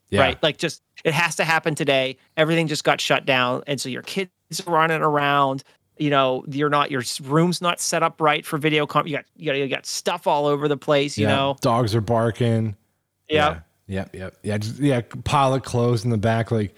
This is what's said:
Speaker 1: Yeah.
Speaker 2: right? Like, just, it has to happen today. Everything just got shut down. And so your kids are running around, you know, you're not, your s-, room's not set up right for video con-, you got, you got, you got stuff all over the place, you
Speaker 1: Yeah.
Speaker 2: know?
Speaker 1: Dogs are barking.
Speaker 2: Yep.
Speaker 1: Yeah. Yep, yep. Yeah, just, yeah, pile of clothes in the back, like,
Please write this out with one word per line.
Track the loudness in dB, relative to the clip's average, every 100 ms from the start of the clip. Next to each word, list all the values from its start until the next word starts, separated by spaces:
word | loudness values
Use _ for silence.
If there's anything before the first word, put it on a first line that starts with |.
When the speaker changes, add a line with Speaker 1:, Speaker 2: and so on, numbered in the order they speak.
| _
Speaker 1:
Yeah. | 0
Speaker 2:
right? | 2 2
Like, | -2 -2
just, | -6 -8 _ -8
it | -2
has | 0 0 0
to |
happen | 0 0 0
today. | -2 0 2 0 -6 _ 0
Everything | 2 2 0
just | 0
got | 0 0
shut | 2 0
down. | 2 2 2 -2 -4
And | -6
so | -6
your | -10
kids | -8 -8 -8 _ -14 -10 0
are |
running | 2 4 2
around, | 2 2 4 4 2 0 -8 _ _ -4
you | 0
know, | 2 2 0 -4
you're | -2 0
not, | 2 0
your | -2
s-, | -6 -8
room's | -2 2 2 0
not | -2 -2
set | -2 0
up | 0 2
right | 0 0
for | -2 -2
video | 0 0 0
con-, | 0 -2
you | -4
got, | -10 -10
you | -4
got, | -2
you | -2
got | -4 -8
stuff | -8 -4 -4 0
all | 0 2
over | 0 0
the | -2
place, | 2 2 2 0
you | 0
Speaker 1:
Yeah. | 2
Speaker 2:
know? | 0 0
Speaker 1:
Dogs | 0 2 2
are | 0
barking. | 2 2 2 0 0 0 -2 -6 _ _ _ _ -4
Speaker 2:
Yep. | 0 0
Speaker 1:
Yeah. | -2 -12 _ -10
Yep, | -8 -8
yep. | -10 -14 -10
Yeah, | -6 -4
just, | -4 -2
yeah, | 0 0 -2 -8
pile | 0 2 2
of | 0
clothes | -2 -2 0 0
in | 0
the | 0
back, | 2 0 0
like, | -2 -4